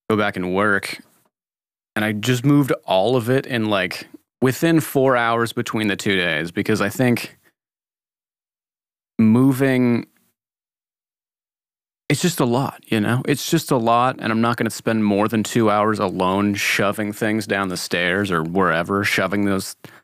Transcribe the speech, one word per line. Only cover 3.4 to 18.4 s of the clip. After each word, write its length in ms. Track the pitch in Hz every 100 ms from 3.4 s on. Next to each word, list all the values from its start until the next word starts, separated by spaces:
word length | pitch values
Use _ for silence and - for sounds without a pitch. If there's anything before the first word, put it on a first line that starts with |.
| -
in, 200 | 123 107
like, 420 | 98 92 - - - _ -
within 380 | 131 123 165 165
four 380 | - 139 135 123
hours 340 | 117 117 113
between 380 | - 113 110 107
the 80 | 95
two 180 | 107 95
days 340 | 87 76 85
because 320 | 101 98 104
I 80 | 101
think 480 | - 127 117 - - _ _ _ _ _ _ _ _ _ _ _ _ _ _ _ _ _ -
moving, 880 | 110 117 135 127 135 127 123 117 - _ _ _ _ _ _ _ _ _ _ _ _ _ _ _ _ _ _ _ -
it's 120 | 147
just 180 | 180 -
a 60 | 127
lot, 380 | 120 139 - -
you 120 | 113
know? 220 | 107 123 -
It's 240 | 143 -
just 200 | 165 -
a 80 | 131
lot, 380 | 113 117 127 -
and 120 | 110
I'm 100 | 113
not 160 | 117 117
gonna 120 | 113
spend 360 | - - 110 104
more 220 | 101 107
than 160 | 113
two 260 | 98 123 107
hours 300 | 104 107 104
alone 560 | 98 90 92 95 104 101
shoving 580 | - - 101 98 104
things 340 | 104 110 107 98
down 200 | 98 95
the 100 | 87
stairs 540 | - 87 87 92 101
or 120 | 85